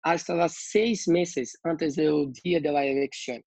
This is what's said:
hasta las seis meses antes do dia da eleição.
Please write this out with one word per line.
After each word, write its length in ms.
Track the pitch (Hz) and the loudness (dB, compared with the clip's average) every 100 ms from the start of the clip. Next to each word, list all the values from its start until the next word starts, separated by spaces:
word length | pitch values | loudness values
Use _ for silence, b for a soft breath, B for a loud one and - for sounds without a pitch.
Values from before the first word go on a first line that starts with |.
hasta 300 | 160 170 - | 0 -2 0
las 180 | 175 170 - - | 0 0 -2 0
seis 360 | 208 226 208 - | 2 2 0 2
meses 460 | 170 175 - 120 - | 2 2 -2 -6 -6
antes 320 | 165 156 160 139 | -4 -2 -2 2
do 340 | 156 151 143 127 | 2 2 0 -4
dia 160 | 180 170 | -2 0
da 240 | 147 143 | 2 0
eleição. 560 | 139 135 139 - - 120 | 0 0 -2 -6 -10 -10